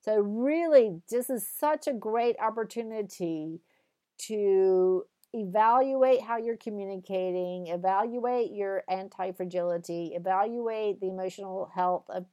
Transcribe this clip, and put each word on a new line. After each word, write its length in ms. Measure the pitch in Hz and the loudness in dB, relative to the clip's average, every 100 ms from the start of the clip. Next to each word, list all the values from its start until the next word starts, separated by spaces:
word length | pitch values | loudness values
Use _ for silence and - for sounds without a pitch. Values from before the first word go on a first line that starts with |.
So 160 | - 214 | 2 2
really, 800 | 208 214 254 311 339 294 226 165 - | 2 2 0 2 6 8 6 0 -4
this 220 | 240 247 | -4 -2
is 160 | 254 - | -4 -6
such 400 | - 294 302 302 | -2 -2 0 -2
a 60 | |
great 440 | 247 220 220 240 226 | -4 -2 0 0 0
opportunity 1200 | 220 220 220 226 226 220 202 - 175 160 156 165 _ _ _ _ _ _ - | -2 -2 -6 -6 -8 -6 -8 -6 -4 -4 -6 -10 _ _ _ _ _ _ -8
to 800 | 220 202 190 190 185 185 185 - _ _ | 0 4 6 6 6 4 2 -2 _ _
evaluate 920 | 233 196 202 220 247 269 269 262 254 | -8 -2 4 6 6 4 4 4 4
how 140 | 220 233 | 2 -4
you're 200 | 226 226 | -4 -6
communicating, 1120 | - 208 196 190 185 190 185 180 180 180 175 | -6 -8 -8 -10 -4 -2 -2 -2 -4 -6 -6
evaluate 840 | 175 185 196 233 240 240 247 220 | -2 0 0 0 -2 -2 0 -2
your 300 | 202 196 196 - | -2 -4 -4 -4
anti-fragility, 1200 | 185 190 - 185 185 180 180 175 170 170 170 170 | -6 -6 -8 -8 -6 -4 -2 -2 -2 -4 -6 -6
evaluate 880 | 170 175 190 214 240 233 220 214 190 | -6 0 2 2 0 -4 -2 -2 -2
the 80 | 185 | -4
emotional 600 | 185 185 185 196 185 185 | -4 -6 -8 -8 -8 -6
health 300 | - 180 180 - | 0 0 0 -2
of 180 | 185 180 | -10 -10